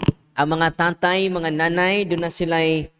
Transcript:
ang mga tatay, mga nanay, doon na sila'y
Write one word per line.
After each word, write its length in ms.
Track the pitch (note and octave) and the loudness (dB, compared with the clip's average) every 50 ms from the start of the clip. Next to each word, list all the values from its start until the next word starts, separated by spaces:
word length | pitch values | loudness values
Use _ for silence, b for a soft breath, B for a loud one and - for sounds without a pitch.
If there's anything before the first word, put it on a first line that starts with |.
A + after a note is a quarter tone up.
| - - - _ _ _ - | 0 -2 -2 _ _ _ -2
ang 100 | - C#3+ D3+ D#3+ | -2 0 0 2
mga 240 | D#3+ E3 D#3+ - | 0 0 0 0
tatay, 480 | - E3+ F3 F3 - - F3 F#3 F#3+ F#3+ | 0 -2 -2 0 0 0 0 2 2 0
mga 240 | F#3+ F3+ F3 E3 D#3+ | 0 -2 -2 -2 -2
nanay, 560 | D#3 D3+ D#3+ E3+ E3+ F3 F3+ F#3 G3 G#3 G3+ | 0 0 0 0 2 2 2 2 2 0 0
doon 160 | E3 F3 E3+ | -2 -2 -2
na 80 | E3+ E3 | -2 -4
sila'y 560 | - - F3 E3 E3+ D#3+ D#3+ D#3+ D#3+ D#3 D3 - _ | -2 -2 -2 0 2 2 2 2 0 0 -2 -6 _